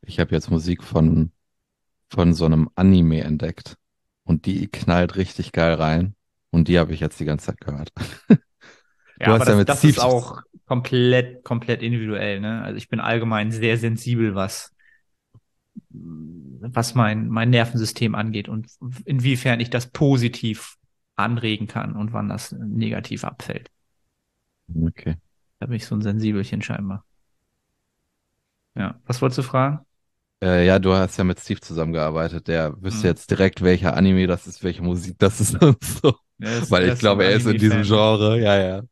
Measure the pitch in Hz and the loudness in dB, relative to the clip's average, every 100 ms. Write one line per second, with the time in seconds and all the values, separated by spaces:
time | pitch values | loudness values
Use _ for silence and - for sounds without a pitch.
0 | - - 85 80 - 82 82 87 - 82 | -10 -4 -2 -2 -2 -4 -2 -6 -2 2
1 | 80 80 80 _ _ _ _ _ _ _ | 4 2 0 _ _ _ _ _ _ _
2 | _ - 85 82 82 80 78 - 95 92 | _ 0 2 2 2 2 0 2 4 6
3 | 82 80 78 76 80 - - - _ _ | 4 0 -2 -4 -6 -10 -18 -20 _ _
4 | _ _ - 80 - 95 95 - - 87 | _ _ -2 -2 -2 -4 -6 -6 0 2
5 | 87 - 92 - - - 82 80 78 80 | 2 -2 -6 -6 -8 0 0 2 0 0
6 | 92 - _ _ _ 85 80 87 82 78 | -2 -6 _ _ _ 0 4 2 2 -2
7 | 80 - 78 76 - - - 71 78 - | -6 -6 -6 -4 -6 -12 -10 -10 -12 -12
8 | - - _ 185 _ _ - _ _ _ | -14 -14 _ 6 _ _ -20 _ _ _
9 | _ _ - 113 113 104 98 143 156 135 | _ _ 4 4 6 6 4 6 4 6
10 | 123 127 123 - - - _ 127 123 131 | 2 2 -2 -14 -18 -20 _ -4 0 2
11 | 123 123 123 - - 117 120 117 117 120 | 4 4 0 -8 -8 -6 -4 -4 -2 -4
12 | 110 104 104 98 104 113 98 104 - 113 | -4 -4 -4 -4 -6 -8 -8 -12 -8 -6
13 | 107 117 117 110 107 113 113 113 113 110 | -2 -2 0 -2 -2 -2 0 0 -2 -4
14 | - 120 110 98 95 - - _ _ _ | -2 0 0 0 -4 -6 -16 _ _ _
15 | _ _ _ _ _ _ _ - _ - | _ _ _ _ _ _ _ -20 _ -20
16 | 85 78 78 85 67 64 113 123 117 127 | -18 -16 -16 -18 -20 -16 -6 -4 -2 2
17 | 110 107 113 110 117 123 113 120 110 - | 2 0 -2 0 4 4 2 -2 -4 -2
18 | 117 104 110 107 101 110 110 _ 123 127 | -4 -2 -4 -6 -8 -10 -10 _ -14 -14
19 | - 139 123 127 131 117 117 120 123 - | -4 -2 0 0 0 0 -2 -4 -6 0
20 | 143 135 120 - 117 107 - _ _ _ | 2 2 0 -2 -8 -8 -12 _ _ _
21 | _ - 101 120 113 104 107 113 104 104 | _ -6 -4 -2 -4 -4 -6 -8 -8 -8
22 | 107 113 104 98 - - 110 110 110 110 | -6 -6 -6 -8 -10 -12 -8 -4 -4 -6
23 | - 110 - - - - - _ _ _ | -8 -10 -10 -12 -12 -12 -12 _ _ _
24 | _ _ _ _ _ _ - 82 82 - | _ _ _ _ _ _ -12 -4 -4 -4
25 | - 78 _ _ _ _ - 117 - 107 | -8 -8 _ _ _ _ -8 -8 -6 -4
26 | 107 107 110 104 98 - - 113 98 98 | -2 -2 -2 -2 -4 -8 -6 -8 -8 -10
27 | _ _ _ _ _ _ _ _ _ _ | _ _ _ _ _ _ _ _ _ _
28 | _ _ _ _ _ _ _ - 98 - | _ _ _ _ _ _ _ -8 -8 -8
29 | _ 120 131 127 127 131 135 147 _ _ | _ -2 -2 -2 -2 0 0 -2 _ _
30 | _ _ _ _ 92 90 87 95 95 95 | _ _ _ _ 0 4 6 4 4 2
31 | 92 - 92 90 - 98 - 80 80 82 | 0 0 -2 -2 -6 -10 -8 -6 -4 -2
32 | 78 78 82 85 - 82 78 73 92 107 | -2 -2 -4 -6 -4 -2 -2 -6 -8 -2
33 | 107 82 - 87 95 - 90 90 92 60 | -2 -2 -4 2 2 2 2 4 2 2
34 | 95 92 92 90 - - 95 90 87 90 | 4 4 2 -2 -6 -8 -8 -4 -4 -4
35 | 90 90 98 - 107 - 156 131 - - | -6 0 2 2 -2 4 6 6 0 0
36 | 147 - _ _ 107 117 - 92 90 120 | 0 0 _ _ -6 -6 0 2 2 2
37 | 107 101 95 110 120 110 107 104 101 107 | 2 4 4 4 2 2 4 2 2 4
38 | 107 110 107 117 107 101 95 95 120 | 4 4 2 2 4 4 2 -4 -12